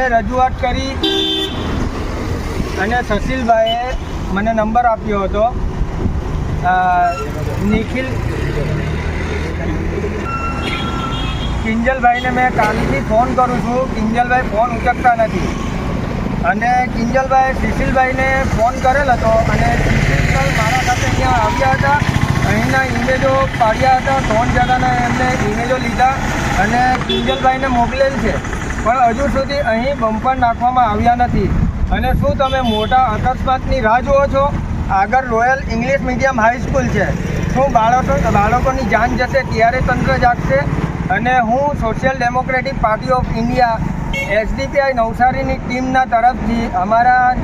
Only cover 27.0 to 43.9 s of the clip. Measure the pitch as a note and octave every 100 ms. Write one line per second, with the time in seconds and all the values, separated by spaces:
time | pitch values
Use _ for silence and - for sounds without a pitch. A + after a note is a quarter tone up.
27 | A3 A#3 A#3 C4+ C4 C4 C4+ A#3+ A#3+ C4
28 | C4+ C4 A3 D3 - - - - G#3+ B3+
29 | A#3 A3+ C#4 C4+ C4+ C#4+ B3 A3 B3+ C#4
30 | A3+ A3 B3+ C4 A#3+ A3+ A#3+ B3+ A#3 G#3
31 | A#3 A#3+ B3 G#3+ G3 - - - - G3+
32 | B3+ B3+ C4+ C#4 C4 C4 B3 G#3+ G#3+ B3+
33 | B3+ G#3+ B3+ B3+ C4+ C4 C4 C4+ A3 A#3+
34 | A#3+ C#4 C#4 C4+ C#4 C#4 - - - G3
35 | G#3 B3 B3 A3 A#3+ C4+ - A3+ B3 C#4
36 | B3+ B3 C4+ B3+ A3 B3 B3+ C4+ A#3+ G#3
37 | E3 - - - - B3 C#4 A#3+ A3 B3+
38 | - - F3 G#3 G#3 B3 C4 C4 A3+ A3
39 | A#3+ B3 B3 C4+ B3+ F#3 A3+ B3+ B3+ B3
40 | C4 B3+ B3 A#3+ - C4+ - - - -
41 | F3 G3 A#3+ B3+ A3 B3 C#4+ C#4+ A3+ A3+
42 | C4 C4 A#3+ B3+ B3+ B3+ B3+ C4+ A3 A3
43 | B3+ B3+ - A3+ A#3 B3+ A#3+ A3 -